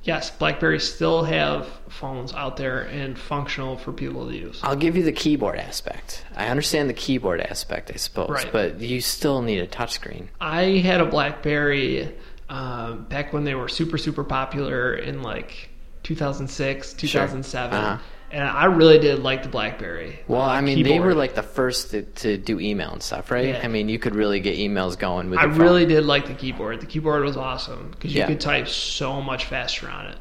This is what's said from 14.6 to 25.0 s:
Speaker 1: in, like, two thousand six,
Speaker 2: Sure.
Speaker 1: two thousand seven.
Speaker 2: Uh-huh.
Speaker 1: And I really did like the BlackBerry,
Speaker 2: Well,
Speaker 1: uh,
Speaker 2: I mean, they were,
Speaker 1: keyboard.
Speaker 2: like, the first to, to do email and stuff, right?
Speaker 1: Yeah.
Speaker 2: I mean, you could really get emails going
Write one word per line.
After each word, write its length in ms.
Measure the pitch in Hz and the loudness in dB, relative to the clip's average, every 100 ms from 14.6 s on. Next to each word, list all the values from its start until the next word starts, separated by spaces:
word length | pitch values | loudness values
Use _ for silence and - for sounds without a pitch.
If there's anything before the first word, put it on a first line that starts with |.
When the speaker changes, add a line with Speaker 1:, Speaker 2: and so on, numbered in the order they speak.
| 143 131 123 | -2 0 0
Speaker 1:
in, 280 | - 127 139 | 0 -4 -6
like, 460 | 120 - - - - - - - | -6 -6 -8 -12 -14 -14 -14 -12
two 120 | - | -6
thousand 340 | 156 143 139 135 | -2 -2 -2 -6
six, 420 | - 139 139 - | -2 -2 -2 -6
Speaker 2:
Sure. 40 | - | -6
Speaker 1:
two 80 | 151 | 0
thousand 340 | - - 131 | 0 0 -2
seven. 320 | 131 127 120 101 | -6 -4 -2 0
Speaker 2:
Uh-huh. 220 | 107 104 - - - | 0 -2 -6 -14 -10
Speaker 1:
And 120 | 147 | -4
I 220 | 139 135 175 | -2 4 6
really 320 | 175 160 156 | 10 10 10
did 220 | 147 139 | 8 4
like 220 | 131 135 | 0 -2
the 60 | 131 | -2
BlackBerry, 720 | 131 107 120 98 85 80 - - | -2 -2 -4 -8 -8 -10 -12 0
Speaker 2:
Well, 140 | 120 | 2
Speaker 1:
uh, 60 | 135 | 4
Speaker 2:
I 120 | 131 | 4
mean, 220 | 139 135 | 4 4
they 160 | 127 165 | 6 6
were, 60 | 180 | 6
Speaker 1:
keyboard. 100 | 160 | 4
Speaker 2:
like, 180 | 131 | 2
the 80 | - | 0
first 500 | 104 - 127 123 - | -4 0 0 0 -2
to, 100 | 107 | -4
to 340 | - - 113 101 | -6 -4 0 0
do 240 | 95 107 | 0 0
email 320 | 101 101 78 | 0 -2 -4
and 100 | 80 | -6
stuff, 280 | - - - | -6 -6 -2
right? 180 | 123 131 | 0 0
Speaker 1:
Yeah. 60 | 127 | 0
Speaker 2:
I 60 | 120 | -2
mean, 200 | 110 107 | 0 0
you 100 | 110 | 0
could 160 | 120 | 0
really 240 | 104 107 101 | 2 2 2
get 180 | 98 87 | 0 0
emails 400 | 101 98 92 | 0 0 0
going 320 | 90 | 0